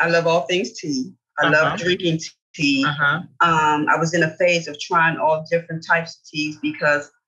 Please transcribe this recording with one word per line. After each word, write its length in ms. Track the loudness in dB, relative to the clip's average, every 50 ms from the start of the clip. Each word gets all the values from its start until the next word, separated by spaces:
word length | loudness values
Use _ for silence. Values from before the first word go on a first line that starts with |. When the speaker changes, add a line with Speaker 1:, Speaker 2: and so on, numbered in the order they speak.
Speaker 1:
I 80 | 0 2
love 180 | 2 2 2
all 160 | 4 2 2 2
things 260 | 0 -2 -2 -2 -4 -8 -10
tea. 320 | -8 -6 -4 -4 -6 -8 -10 _ _ _ _ -2
I 120 | 0 2
love 160 | 4 4 4
Speaker 2:
Uh-huh. 100 | 2 0
Speaker 1:
drinking 440 | -2 -2 -2 -2 0 0 0 -2 -2 -4 -8 -16 _ _ _ -8
tea. 300 | -2 0 0 2 2 0
Speaker 2:
Uh-huh. 340 | 0 0 0 0 0 0 -2 -4 -6 _ 0 2
Speaker 1:
Um, 440 | 2 4 4 2 2 2 2 2 2
I 80 | 2 2
was 160 | 0 0 0
in 80 | 0 0
a 120 | 0 0
phase 300 | 2 2 2 2 2 -2 -4
of 100 | -10 -10
trying 380 | -6 -2 0 2 2 2 2 0
all 260 | 0 0 0 0 -2 -2
different 340 | -2 -2 -2 -4 -10 -8 -2
types 300 | 0 0 0 0 -4 -12 -20
of 60 | _ -10
teas 260 | -6 -6 -4 -6 -6 -6 -6
because 480 | -6 -4 -2 0 0 0 0 -2 -6 _ _ _